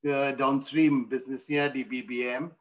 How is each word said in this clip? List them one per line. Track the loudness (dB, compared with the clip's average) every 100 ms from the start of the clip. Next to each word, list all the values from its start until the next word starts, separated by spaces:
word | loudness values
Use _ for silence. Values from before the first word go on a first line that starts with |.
ke | 0 0 0 2
downstream | 2 2 0 4 4 4 0
bisnisnya | -4 -4 -10 -2 0 0
di | -2 -6
B | -8
B | -6 -4
M | -2 -4 -6 -12